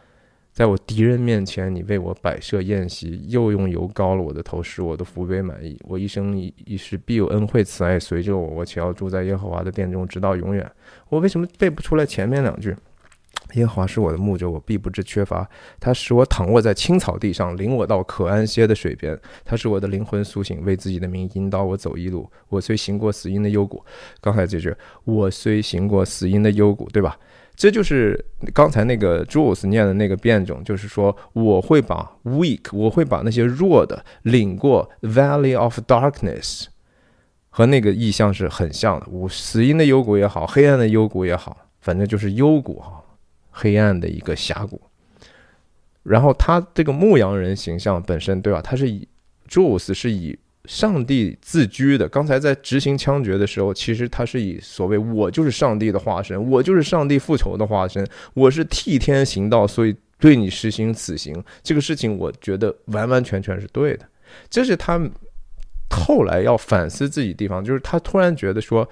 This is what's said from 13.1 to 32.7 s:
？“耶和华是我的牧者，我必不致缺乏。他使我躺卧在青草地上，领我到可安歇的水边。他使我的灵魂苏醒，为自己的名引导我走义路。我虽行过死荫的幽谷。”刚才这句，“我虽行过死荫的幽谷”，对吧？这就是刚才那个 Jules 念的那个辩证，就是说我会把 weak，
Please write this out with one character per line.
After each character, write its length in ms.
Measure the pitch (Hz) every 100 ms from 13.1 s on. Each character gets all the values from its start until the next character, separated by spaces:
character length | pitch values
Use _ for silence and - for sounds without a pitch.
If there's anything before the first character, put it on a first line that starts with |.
| _ _ - -
？“耶 100 | 120
和 80 | 117
华 120 | 101 92
是 140 | -
我 120 | 98
的 60 | 80
牧 180 | 101 90
者， 140 | 87
我 100 | 80
必 160 | - 104
不 140 | 92
致 120 | 92
缺 220 | 92 104
乏。 240 | 98 87 92 - - -
他 160 | 117
使 180 | 127 -
我 120 | 120 131
躺 240 | - 90
卧 100 | 117
在 140 | 110
青 240 | 101 - 185
草 180 | - 90
地 160 | 104
上， 240 | 87 90 90
领 180 | 104
我 120 | 127 101
到 160 | 101
可 240 | 95 - 90
安 200 | 104 110
歇 200 | - 110
的 80 |
水 200 | 107 85
边。 240 | - 78 76 - -
他 120 | - 117
使 120 | 117
我 100 | 98
的 100 | 98
灵 160 | 98
魂 180 | 107 101
苏 200 | 104 104
醒， 220 | 95 90
为 120 | 92 92
自 140 | 95
己 80 | 90
的 100 | 90
名 220 | 92 92
引 140 | 95 98
导 160 | 95
我 120 | 98 95
走 200 | - 82
义 120 | 90
路。 220 | 90 - - -
我 120 | 98
虽 160 | - 107
行 220 | - 101
过 120 | 107
死 200 | 101 92
荫 100 | 98
的 60 | 104
幽 160 | 104
谷。” 180 | 101 - - - - -
刚 140 | 110
才 120 | 104 90
这 120 | 90
句 160 | 87 - - -
，“我 260 | - 110 98
虽 320 | - 110 107
行 260 | 104 92 101
过 160 | 101
死 240 | 92 - 92
荫 140 | 101
的 80 | 107
幽 240 | 104 104
谷”， 140 | 101 -
对 100 | 107
吧？ 160 | 87 - - - _ -
这 140 | 202
就 120 | 220
是 420 | 175 139 110 - - - -
刚 160 | - 147
才 140 | 113
那 120 | 113 117
个 300 | 98 85 80
Jules 400 | 151 143 90 98
念 180 | 110
的 80 | 101
那 160 | 98 104
个 80 | 95
辩 260 | 117 110
证， 220 | 92 64
就 140 | 95 98
是 100 | 104
说 260 | - 101 - -
我 260 | 113 113 95
会 220 | - 156
把 280 | 120 82 - -
weak， 500 | 120 139 170 117 -